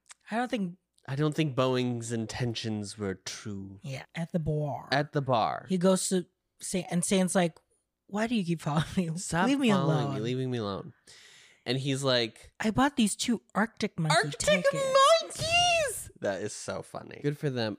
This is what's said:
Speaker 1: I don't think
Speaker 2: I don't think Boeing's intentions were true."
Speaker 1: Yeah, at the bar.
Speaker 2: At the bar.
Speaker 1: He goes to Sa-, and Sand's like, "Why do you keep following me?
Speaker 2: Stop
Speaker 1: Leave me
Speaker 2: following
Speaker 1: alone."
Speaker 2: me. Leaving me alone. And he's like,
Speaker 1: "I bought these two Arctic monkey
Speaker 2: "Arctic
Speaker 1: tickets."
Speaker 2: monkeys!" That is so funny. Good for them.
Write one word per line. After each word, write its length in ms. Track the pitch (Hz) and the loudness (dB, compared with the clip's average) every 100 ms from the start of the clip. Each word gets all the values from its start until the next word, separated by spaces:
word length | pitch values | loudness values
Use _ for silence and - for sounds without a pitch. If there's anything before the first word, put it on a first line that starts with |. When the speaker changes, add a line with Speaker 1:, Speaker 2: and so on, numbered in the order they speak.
| - - - | -20 -20 -8
Speaker 1:
I 60 | 220 | -4
don't 120 | 247 | -2
think 220 | 247 185 175 _ _ - | -2 -4 -8 _ _ -8
Speaker 2:
I 80 | 135 | 0
don't 180 | 151 147 | 0 2
think 200 | 156 123 | 0 2
Boeing's 560 | 131 127 123 120 113 | 2 2 0 -2 -4
intentions 840 | 117 110 - 123 113 117 107 101 110 | -4 -4 -4 -4 -4 -4 -4 -6 -6
were 180 | 104 95 | -6 -6
true." 640 | - - 110 101 95 98 | -8 -12 -10 -10 -10 -14
Speaker 1:
Yeah, 200 | 143 131 - - | -12 -12 -12 -8
at 160 | 165 | -4
the 80 | 180 | -2
bar. 480 | 156 151 147 120 - | -2 -2 -2 -6 -2
Speaker 2:
At 220 | 139 147 | -2 0
the 80 | 151 | -2
bar. 440 | 135 120 90 62 - | 2 2 2 -2 -2
Speaker 1:
He 80 | 185 | 2
goes 320 | 180 185 - | 4 4 2
to 160 | 185 - _ _ _ | -2 -2 _ _ _
Sa-, 240 | - 190 - | -6 -6 -2
and 140 | 175 - | -2 2
Sand's 300 | 190 185 196 | 2 4 2
like, 240 | 175 - _ _ _ _ - | 2 -2 _ _ _ _ -8
"Why 180 | 202 226 | -4 0
do 80 | 233 | 0
you 80 | |
keep 180 | 170 170 | 0 -2
following 240 | - 147 147 - | 0 0 0 0
me? 120 | 165 160 | -2 -4
Speaker 2:
Stop 300 | - 165 226 | -4 0 2
Speaker 1:
Leave 120 | 277 | 4
me 100 | 262 | 4
Speaker 2:
following 280 | 196 135 - 139 | 4 4 2 0
Speaker 1:
alone." 100 | 135 | -2
Speaker 2:
me. 60 | |
Leaving 280 | 113 127 127 | -2 -2 -2
me 60 | 123 | -2
alone. 340 | 104 95 - - - - - - - _ - | -2 -4 -8 -18 -20 -20 -20 -20 -20 _ -4
And 120 | 131 | -2
he's 240 | 139 135 | -2 0
like, 480 | 139 123 113 - - - | 2 2 0 -6 -18 -4
Speaker 1:
"I 120 | 220 | -2
bought 240 | 214 277 - | 2 2 4
these 200 | 214 - | 0 0
two 260 | - 233 _ | -2 -2 _
Arctic 460 | - 220 - 214 - | -2 -2 -2 -6 -2
monkey 160 | 160 330 | 2 2
Speaker 2:
"Arctic 240 | 427 - | 2 0
Speaker 1:
tickets." 560 | - 587 554 539 539 539 554 659 | 2 4 4 0 2 6 8 6
Speaker 2:
monkeys!" 880 | 605 - 622 698 698 679 571 392 - - | 4 -4 0 2 4 2 0 -4 -12 -6
That 200 | 107 95 | -4 -4
is 120 | 104 | -6
so 280 | - - 92 | -8 -8 -8
funny. 380 | - - - - | -10 -14 -14 -6
Good 160 | 143 147 | -6 -2
for 120 | 151 | -4
them. 280 | 127 110 | -2 -2